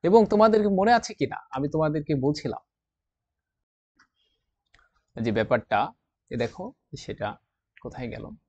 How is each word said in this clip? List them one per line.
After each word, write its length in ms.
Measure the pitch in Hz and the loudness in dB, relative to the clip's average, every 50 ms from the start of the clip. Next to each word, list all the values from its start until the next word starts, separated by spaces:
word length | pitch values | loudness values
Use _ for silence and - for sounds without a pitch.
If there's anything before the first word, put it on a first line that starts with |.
| - | 4
এবং 180 | 170 190 233 214 202 - | 6 6 6 6 6 4
তোমাদেরকে 360 | 208 214 226 214 220 208 208 196 180 | 6 6 6 6 4 2 2 2 2
মনে 120 | 196 220 240 226 | 4 4 4 2
আছে 120 | - - 214 _ | 2 -4 -6 _
কিনা, 180 | 147 117 - - - _ - | -6 -6 -6 -12 -14 _ -6
আমি 120 | 131 139 147 - | -4 -4 -2 0
তোমাদেরকে 380 | 156 156 156 151 160 147 - 156 139 127 | 0 0 0 0 -4 -2 -2 -2 0 0
বলছিলাম 380 | 143 147 147 - 123 - - _ _ _ _ _ _ _ _ _ _ _ _ _ _ _ _ _ _ _ _ _ _ _ _ _ _ _ _ _ _ _ _ _ _ _ _ _ _ _ _ _ _ _ _ _ _ _ _ _ _ _ | 0 -2 -2 -4 -8 -8 -8 _ _ _ _ _ _ _ _ _ _ _ _ _ _ _ _ _ _ _ _ _ _ _ _ _ _ _ _ _ _ _ _ _ _ _ _ _ _ _ _ _ _ _ _ _ _ _ _ _ _ _
যে 160 | - 113 123 104 110 | -6 -4 -2 0 0
ব্যাপারটা, 420 | 110 - 123 117 - _ - 101 123 - - _ _ _ _ _ _ _ | 0 0 0 -2 0 _ -2 -2 -2 -2 -6 _ _ _ _ _ _ _
এ 40 | - 120 120 | -6 -4 -4
দেখো 200 | 113 - - 180 240 269 _ _ _ - - - | -6 -6 -10 -14 -14 -14 _ _ _ -18 -16 -12
সেটা 240 | - - - 101 104 - - _ _ _ _ _ _ _ - - | -12 -10 -8 -8 -10 -10 -12 _ _ _ _ _ _ _ -16 -16
কোথায় 260 | 123 - - 127 120 - | -14 -12 -10 -12 -10 -10
গেল? 120 | 113 - - - - _ | -12 -14 -16 -16 -20 _